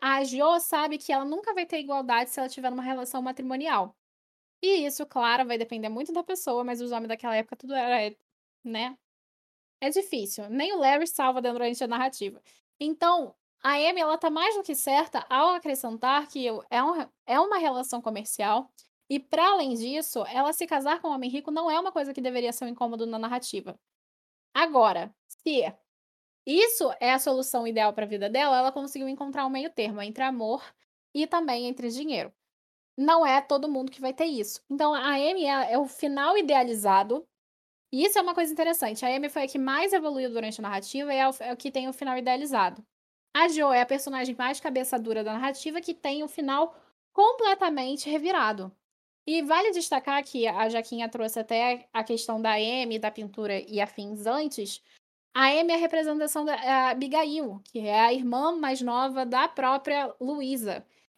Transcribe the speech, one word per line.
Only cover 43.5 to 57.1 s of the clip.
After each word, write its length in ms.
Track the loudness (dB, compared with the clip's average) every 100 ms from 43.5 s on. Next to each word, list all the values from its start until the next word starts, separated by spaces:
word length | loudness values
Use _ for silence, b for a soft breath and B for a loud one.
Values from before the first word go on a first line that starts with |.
| 4 4
é 80 | 4
a 60 | 4
personagem 480 | 0 -2 -4 -4 -2
mais 240 | -4 -2
cabeça 380 | -2 -2 -2 -2
dura 260 | -2 -2
da 80 | -2
narrativa 480 | -4 -4 -4 -6 -6
que 120 | -6
tem 300 | -6 -4 -4
o 60 | -6
final 480 | -6 -2 0 0 B B _ _
completamente 960 | 6 6 6 2 4 2 0 -4 -4 -2
revirado. 640 | -2 2 2 2 -2 -8 _ _ _ _ _ -4
E 160 | -2
vale 300 | 2 4 4
destacar 500 | 0 0 -2 0 -2
que 240 | -2 -2 0
a 220 | 2 0
Jaquinha 400 | 0 -4 -6 -6
trouxe 320 | -4 -4 -4
até 480 | -2 2 2 0 -4
a 120 | -4
questão 360 | -2 -4 -2 -2
da 120 | 0
Amy, 460 | 2 0 -2 -2 -2
da 120 | -4
pintura 480 | -6 -12 -6 -4 -4
e 200 | -4 -2
afins 460 | -2 -6 -12 -6 -2
antes. 560 | -2 -2 -6 -8 -10 b b _ _ _
A 140 | 4 4
Amy 240 | 6 4
é 20 |
a 40 | 2
representação 640 | 2 2 0 -2 -2 -2
da, 100 | -2
a 360 | -2 2 4 4
Abigail, 680 | 0 0